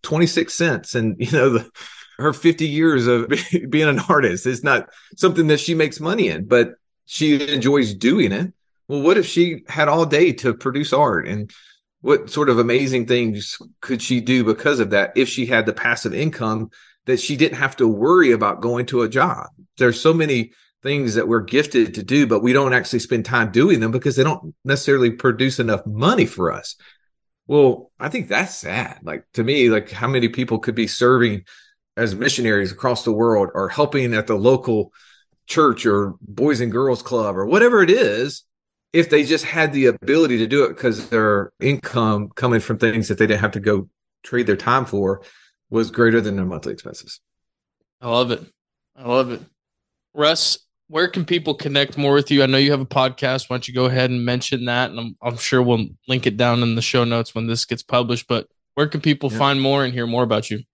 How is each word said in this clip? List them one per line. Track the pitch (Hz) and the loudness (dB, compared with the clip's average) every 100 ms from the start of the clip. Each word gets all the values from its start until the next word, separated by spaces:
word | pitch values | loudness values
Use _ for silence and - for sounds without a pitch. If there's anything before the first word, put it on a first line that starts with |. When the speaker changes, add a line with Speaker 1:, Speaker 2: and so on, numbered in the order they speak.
Speaker 1:
twenty-six | - 156 170 160 165 | -6 0 0 0 -4
cents | - 170 107 - 123 | -2 -2 -2 -4 -2
and, | 110 92 | -2 -2
<laughs> | |
you | 117 | -2
know, | 147 135 | 2 2
the, | 113 - - - - - - | 2 -2 -14 -20 -20 -20 -4
her | 147 | -4
fifty | - 170 160 156 | 2 2 2 -2
years | 147 160 139 120 | 0 2 2 2
of | 120 117 143 - | 0 0 -4 -2
<laughs> | 175 131 | -4 -2
being | 151 151 | 0 2
an | 131 | 0
artist. | - 151 117 92 127 | 2 2 2 0 -4
It's | 113 | -4
not | 135 120 - - _ - | 0 0 -2 -14 _ 0
something | 190 180 156 | 0 2 2
that | 151 | 2
she | - 160 | 0 -2
makes | 156 - | -2 -4
money | 156 220 120 | -4 -2 -2
in, | 80 104 | -2 2
but | 120 117 - _ _ - | 2 2 -4 _ _ -14
she | - 156 143 143 | -2 2 2 0
enjoys | 143 123 143 113 | -2 2 2 0
doing | 98 117 190 110 | 0 2 2 2
it. | 101 180 - _ _ - | 0 -6 -10 _ _ -8
Well, | 143 | -2
what | 151 202 | 2 2
if | 175 | 2
she | 170 175 156 - | 0 0 -2 -8
had | 147 151 | -2 2
all | 160 160 | 2 2
day | 147 175 | 2 0
to | 127 131 | 0 -2
produce | 110 139 139 147 | -2 -4 -4 -2
art? | 131 143 87 - | 0 2 0 -4
And | 104 101 - - _ _ _ | -8 -10 -16 -20 _ _ _
what | 127 143 - | 0 0 0
sort | 147 143 | -2 2
of | 117 | 2
amazing | 117 127 135 127 113 | 2 0 0 -2 0
things | 120 117 104 - - - _ | 0 0 -4 -10 -14 -18 _
could | - 120 | -8 -6
she | - 123 | -2 -2
do | 117 127 | 2 2
because | 110 107 151 135 | 2 0 0 0
of | 101 | 0
that | 101 98 120 | 0 2 0
if | 127 | 0
she | - 117 | -2 -2
had | 113 110 | 0 0
the | |
passive | - 120 117 107 | -2 -4 -4 -4
income | 78 156 - 113 110 110 _ _ _ - | -4 -4 -4 -4 -4 -8 _ _ _ -4
that | 127 | -2
she | - 135 | -2 0
didn't | 156 131 | 0 0
have | 135 - | -4 0
to | 113 | 0
worry | 101 131 180 143 | 2 2 4 4
about | 113 104 98 | 4 0 -2
going | 117 120 123 | -4 -4 -4
to | 123 | -2
a | 110 | -2
job? | 131 165 - - _ _ - | 0 0 -2 -10 _ _ 0
There's | 127 117 | 0 2
so | 156 | 2
many | 165 151 123 113 _ _ _ | 2 2 0 -4 _ _ _
things | 131 143 123 110 | -6 -2 -2 0
that | 95 | 0
we're | 117 | 0
gifted | 95 127 151 123 107 117 | 0 0 2 2 0 -2
to | |
do, | 98 139 127 | 0 2 2
but | 104 | 2
we | 120 | 2
don't | 131 135 | 2 2
actually | 123 123 123 | 0 0 -4
spend | - 117 113 | -2 -4 0
time | 120 110 | -2 2
doing | 110 170 139 | 4 4 4
them | 113 | 2
because | 120 143 131 | -2 0 0
they | |
don't | 135 - 156 - | 0 -2 -10 -10
necessarily | 131 139 - 139 120 | -4 -2 2 2 2
produce | 120 127 110 131 127 | 2 0 2 0 0
enough | 113 101 107 | -2 -2 -4
money | 107 156 240 - | 0 2 2 0
for | - 85 | -2 -4
us. | - - - _ _ _ _ _ _ - | -4 -10 -16 _ _ _ _ _ _ 0
Well, | 147 135 - - - | 4 4 2 -6 -12
I | 135 | -8
think | 240 - | -6 -2
that's | 104 190 - | -2 -2 -8
sad. | - 107 - - | -8 -6 -8 -10
Like, | 82 76 - | -12 -12 -8
to | - | -4
me, | 113 143 120 | 0 4 4
like, | 107 - | 4 -2
how | 95 117 | -6 -2
many | 131 117 | 0 0
people | 131 123 110 | -2 -4 -4
could | - 113 | -4 -4
be | 107 | -4
serving | - 123 127 117 101 - - _ _ _ - | 0 4 4 2 0 -10 -20 _ _ _ -6
as | 113 | -6
missionaries | 95 123 - 113 104 95 | -2 -2 -2 0 0 -2
across | 92 127 117 | -4 -4 -2
the | - | -2
world | 107 117 107 95 - | 0 2 2 0 -2
or | 95 | -4
helping | - 143 143 123 | 0 0 0 0
at | 110 107 | -2 -2
the | 104 | 2
local | 117 131 127 107 98 _ _ _ _ _ - | 4 2 2 -2 -4 _ _ _ _ _ -4
church | 160 147 113 113 | 2 2 2 0
or | 101 101 90 | 0 -2 -8
Boys | - 104 143 120 | -14 -2 0 0
and | 120 | -2
Girls | 113 139 123 | -2 -2 -2
Club | - 120 107 95 | -4 -2 -2 -4
or | 104 | 0
whatever | 190 240 226 | 4 4 6
it | 175 | 4
is, | 233 165 107 139 - - _ _ _ _ | 4 2 0 -4 -8 -20 _ _ _ _
if | 165 165 | 0 2
they | - | 2
just | 135 156 - | 2 -2 -2
had | 160 156 | -2 0
the | 143 127 | 4 2
ability | 104 - 156 156 117 | 2 2 2 2 2
to | 113 | 2
do | 143 127 | 2 0
it | |
because | - 127 104 - | 0 -2 -2 -2
their | 113 107 101 - - | 0 2 2 -2 -4
income | 135 139 - 123 110 104 104 - | -2 -2 -4 -2 0 -2 -4 -4
coming | 123 113 | 0 0
from | - 107 | -2 0
things | 113 110 107 | 0 0 -2
that | 101 | 0
they | 107 | 2
didn't | 104 | 2
have | 104 | -2
to | 101 | -2
go | 104 98 98 _ _ _ | 0 -2 -4 _ _ _
trade | - 123 107 | -6 -2 0
their | 98 | 0
time | 120 131 123 | 0 0 0
for | 101 95 98 - _ _ _ _ | -2 -2 -2 -8 _ _ _ _
was | 110 113 | -2 -2
greater | - 117 113 | 2 2 2
than | 104 98 | 0 -4
their | 92 | -4
monthly | 82 62 | -6 -10
expenses. | - - - - - _ _ _ _ _ _ _ _ | -12 -14 -18 -20 -20 _ _ _ _ _ _ _ _
Speaker 2:
I | 123 | -2
love | 117 123 | 0 0
it. | 117 170 _ _ _ _ 131 | -4 -8 _ _ _ _ -14
I | 123 | -2
love | 123 123 | 0 0
it. | 117 - _ _ _ _ _ _ | -6 -16 _ _ _ _ _ _
Russ, | 147 151 165 - - _ _ _ | 0 0 2 -2 -4 _ _ _
where | 156 175 | -2 -2
can | 185 165 | -2 -2
people | 175 156 139 | -2 -2 -6
connect | 147 139 139 143 | -2 -2 -2 0
more | 143 | 2
with | 143 139 | 2 4
you? | 143 | 4
I | 135 | 4
know | 135 | 4
you | 139 | 2
have | 143 | 0
a | 131 | -2
podcast. | 139 131 127 135 131 - | 0 0 -2 -4 -4 -6
Why | 127 | -8
don't | 127 | -6
you | |
go | 123 127 | -2 0
ahead | 127 127 | 2 0
and | 123 | 0
mention | 120 127 - 135 120 | -2 -4 -4 -4 -2
that? | 120 127 | -2 -2
And | 117 | -6
I'm, | 117 - | -12 -8
I'm | 120 117 | -8 -6
sure | - 127 | 0 2
we'll | 123 113 107 - - | 2 2 -2 -10 -6
link | 127 127 | -2 -2
it | 104 | 0
down | 120 120 | 0 2
in | 117 113 | 0 -2
the | |
show | - 127 | 0 0
notes | 117 117 113 | 0 -2 -4
when | 113 113 | -6 -6
this | 117 - | -6 -6
gets | 117 | -8
published, | - 123 120 120 - | -2 -2 0 -4 -4
but | 117 - _ _ - | -6 -6 _ _ -2
where | 151 | -2
can | 151 | 0
people | 156 139 139 | 0 0 -2
Speaker 1:
Yeah. | 113 | 0
Speaker 2:
find | 139 139 | 0 2
more | 135 139 | 0 0
and | 127 | 0
hear | 123 117 | -4 -2
more | 117 | 0
about | 117 107 - | 0 0 -2
you? | 110 - | -8 -10